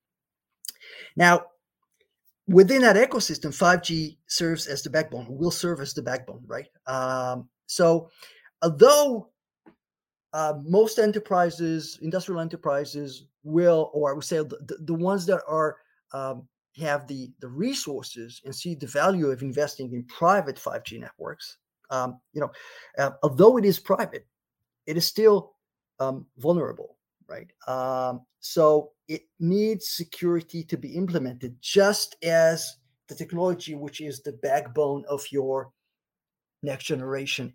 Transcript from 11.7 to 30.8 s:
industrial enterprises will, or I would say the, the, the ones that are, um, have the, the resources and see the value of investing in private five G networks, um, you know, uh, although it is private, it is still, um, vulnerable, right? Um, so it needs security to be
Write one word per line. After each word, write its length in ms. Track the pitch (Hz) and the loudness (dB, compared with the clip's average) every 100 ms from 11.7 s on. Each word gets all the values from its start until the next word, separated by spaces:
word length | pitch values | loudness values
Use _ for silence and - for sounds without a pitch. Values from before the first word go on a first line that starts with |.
| 160 147 - | -2 -6 -10
industrial 380 | 160 180 180 175 | -6 -4 -4 -6
enterprises 840 | 165 170 156 139 147 147 143 127 _ _ | -6 -6 -2 -2 -4 -8 -10 -14 _ _
will, 480 | 151 160 175 160 160 | -2 4 6 4 2
or 160 | 147 147 | 0 -2
I 40 | |
would 100 | 147 | -2
say 120 | - 165 | -4 -4
the, 220 | 147 - 123 | -4 -10 -12
the, 100 | - | -12
the 120 | 156 | -6
ones 320 | 165 180 202 175 | -2 0 0 0
that 160 | 180 151 | -2 0
are, 300 | 156 156 - _ _ _ | -2 -2 -4 _ _ _
um, 340 | 139 135 127 127 _ _ - | -10 -8 -10 -16 _ _ -8
have 320 | 156 143 131 | -4 -4 -4
the, 240 | 135 127 - | -12 -12 -16
the 80 | 131 | -14
resources 920 | 131 233 277 - 135 - 120 113 - | -6 -4 -4 -8 -10 -10 -16 -18 -16
and 100 | 135 | -16
see 200 | 135 175 | -12 -10
the 120 | 156 135 | -10 -6
value 400 | 143 170 190 147 | 0 2 2 -2
of 140 | 127 | -2
investing 500 | 135 139 147 - 127 | -6 -4 -4 -4 -10
in 120 | 123 | -10
private 540 | 123 - 165 202 147 131 | -12 0 2 2 0 -8
five 260 | - 113 | -10 -10
G 140 | - 117 | -12 -16
networks, 580 | 120 - - - - - _ _ _ | -18 -14 -14 -14 -18 -20 _ _ _
um, 300 | 131 127 123 _ | -6 -6 -8 _
you 80 | 147 | -8
know, 100 | 143 - - - - - | -8 -8 -20 -20 -12 -2
uh, 120 | 139 - | -2 0
although 340 | 147 131 220 254 | -2 8 8 8
it 80 | |
is 160 | 202 175 | 4 2
private, 460 | - 196 202 - - _ _ _ _ _ - | 0 -2 -2 -8 -18 _ _ _ _ _ -6
it 100 | 160 | -4
is 100 | - | -2
still, 480 | - 220 202 - _ _ _ _ _ | 4 6 6 0 _ _ _ _ _
um, 280 | 135 135 - - | -4 -4 -12 -4
vulnerable, 580 | 139 175 131 - - _ _ _ _ | 0 2 0 -6 -16 _ _ _ _
right? 200 | - 175 _ - | -18 -18 _ -8
Um, 560 | 127 127 127 127 123 - _ | -6 -4 -4 -4 -6 -14 _
so 520 | - 175 156 151 151 _ - | -6 4 6 6 2 _ -14
it 140 | 156 - _ | -14 -14 _
needs 500 | 170 196 214 214 - | 0 2 0 -2 -6
security 760 | - 170 - 175 170 165 170 | -8 -10 -6 -2 -2 -4 -12
to 120 | 160 | -8
be 200 | 151 | -10